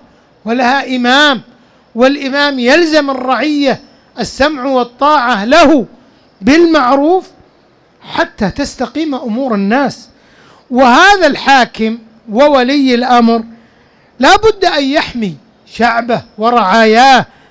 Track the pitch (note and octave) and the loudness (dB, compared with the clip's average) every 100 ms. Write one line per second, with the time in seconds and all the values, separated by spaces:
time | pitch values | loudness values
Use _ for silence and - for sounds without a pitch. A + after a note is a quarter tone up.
0 | _ _ _ _ G#3+ B3 A#3+ C#4 C4 B3+ | _ _ _ _ -6 -2 -2 -2 -4 -4
1 | A#3+ C4+ D4 A#3 - _ _ _ _ A3+ | 0 2 2 -2 -8 _ _ _ _ -2
2 | C4 C#4+ C4+ C#4+ C#4+ C4+ A#3+ D#4+ D#4+ D#4 | 0 0 -4 -4 -4 -2 0 2 2 0
3 | C#4 C4 B3+ A#3+ D4+ D4 C#4 G#3 - _ | -2 -4 -4 -2 -2 -2 -2 -4 -8 _
4 | _ - G3+ - C#4+ C#4+ C4+ C4 A#3+ - | _ -12 -10 -4 -4 -2 -4 -2 -4 -2
5 | C#4 D4+ A#3+ G#3+ G#3+ D#4+ D4+ D4+ F#3+ - | 0 2 0 -2 0 2 4 2 -2 -12
6 | _ _ _ _ G3 D#4+ E4+ D#4 B3 C4+ | _ _ _ _ 0 2 4 2 0 0
7 | D4+ F#4 - _ _ _ _ _ _ _ | 0 -2 -4 _ _ _ _ _ _ _
8 | - - E3+ - G3 - C#4+ - A#3 D4 | -10 -6 -6 -6 -6 -4 -8 -8 -8 -6
9 | D#4+ C4 B3+ A3+ C4+ G3+ G3 C4 B3+ - | -6 -6 -6 -6 -4 -4 -2 -2 -2 -6
10 | - _ _ _ _ _ - B3+ B3+ C4+ | -18 _ _ _ _ _ -6 0 4 4
11 | F#4+ G4+ D#4 - - C4+ A#3 - A3 A3+ | 4 4 2 0 0 2 0 -2 -6 -6
12 | - _ A#3 G#3+ D4 C4+ B3 D4 C4 A#3+ | -12 _ -6 0 2 2 2 0 0 0
13 | B3 A#3+ A3+ A3+ A3+ - _ _ _ _ | 2 2 2 0 -4 -16 _ _ _ _
14 | _ - C4 G4 G#4+ G#4 F4 D#4 C4+ D4+ | _ -2 2 2 2 0 -2 -2 -2 -4
15 | - A#3+ G3+ C#3+ _ _ _ - A#3 A#3 | -4 -6 -8 -8 _ _ _ -4 -2 -2
16 | A#3 A3 - - A3 A#3+ F#3+ A3+ A3 A3 | -2 -4 -6 -6 -2 0 2 2 4 4
17 | C4+ B3 - _ _ | 4 4 0 _ _